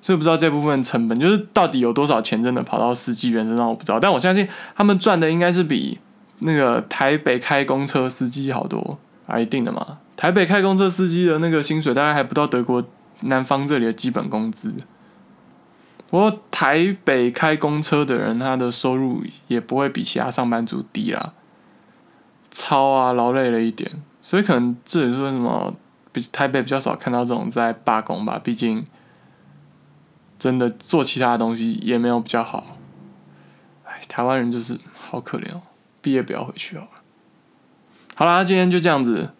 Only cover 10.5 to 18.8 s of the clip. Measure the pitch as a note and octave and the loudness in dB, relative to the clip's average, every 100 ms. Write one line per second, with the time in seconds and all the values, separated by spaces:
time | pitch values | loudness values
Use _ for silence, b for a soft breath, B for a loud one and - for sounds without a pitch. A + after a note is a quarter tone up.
10.5 | G3+ F#3+ F#3+ G3 F3 F#3 E3+ F3+ D#3 E3 | 4 4 4 2 2 0 2 2 2 2
11.5 | D#3+ C#3+ D#3 D3 B2 D3 D3 C3 - D3 | 0 0 -2 0 2 2 2 0 0 0
12.5 | B2 A#2+ B2 B2 - _ - B2 C3 C3 | 0 0 0 -2 -10 _ -10 0 0 2
13.5 | C#3 C#3+ C#3+ A2+ A2 C3 - G#2 G#2+ A2 | 0 0 0 0 -2 -4 -4 -4 -4 -4
14.5 | G#2+ D#3 - - _ b b b _ _ | -6 -8 -10 -14 _ b b b _ _
15.5 | - _ B B B - E3+ G#3+ G#3+ - | -20 _ B B B -2 2 2 0 -8
16.5 | - C#3+ D3 F3+ G3 - C3+ B2 A#2+ D#3+ | -2 2 4 2 0 0 2 2 2 0
17.5 | D#3 D3+ D3+ D3 D3 C#3+ A#2+ G#2 A2+ C3 | 2 0 -2 0 0 0 0 -2 -2 -2
18.5 | C3 B2 A#2+ | 0 -2 -2